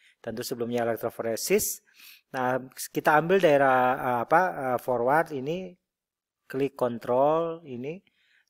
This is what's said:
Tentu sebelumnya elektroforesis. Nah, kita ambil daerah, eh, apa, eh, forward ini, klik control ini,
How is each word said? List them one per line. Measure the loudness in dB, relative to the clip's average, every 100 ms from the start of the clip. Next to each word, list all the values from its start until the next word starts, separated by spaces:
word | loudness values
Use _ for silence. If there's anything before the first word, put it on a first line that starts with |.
| _ _
Tentu | -12 -10
sebelumnya | -8 -6 -4 -2
elektroforesis. | -2 -2 -6 -6 -6 -6 0 0 0 -8 _ _ -20 -20 _
Nah, | -4 -2 -2 -6 -14 -8
kita | 0 4 4
ambil | 4 4
daerah, | 6 6 6 4 4 0
eh, | -2 -2 2
apa, | 2 2
eh, | -2 -4 -4
forward | -2 -2 2 2 0
ini, | -6 -6 -8 -10 -18 _ _ _ _ _ _
klik | _ -4 -4 0
control | -2 -2 -2 2 4 2 -2 -8
ini, | -12 -12 -10 -12 _ _ _ _